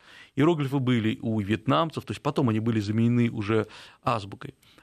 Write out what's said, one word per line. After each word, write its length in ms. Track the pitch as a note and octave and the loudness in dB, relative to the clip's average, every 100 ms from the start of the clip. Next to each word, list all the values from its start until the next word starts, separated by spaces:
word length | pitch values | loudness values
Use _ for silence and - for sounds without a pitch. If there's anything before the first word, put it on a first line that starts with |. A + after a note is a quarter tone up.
| - - - - | -20 -20 -8 0
Иероглифы 440 | D#3 D#3+ C3+ C#3+ | 2 2 0 0
были 380 | B2+ A#2+ G#2+ - | 2 2 0 -2
у 180 | A#2 A2 | -2 -2
вьетнамцев, 640 | G2 G2+ - C#3+ E3 B2+ | 0 -2 2 0 0 -4
то 80 | - | -8
есть 100 | G#2+ | -6
потом 280 | C#3+ D#3 B2 | -4 0 2
они 100 | A2 | 2
были 220 | A2+ A2 | 0 0
заменены 480 | G2+ A2 A#2 A#2+ A#2 | 0 2 2 4 2
уже 360 | A2 G#2 A2 G#2 - - - | -2 -2 0 -2 -10 -20 -8
азбукой. 500 | C#3 A2+ G2 G#2+ - - _ - | -4 -4 -6 -14 -16 -18 _ -20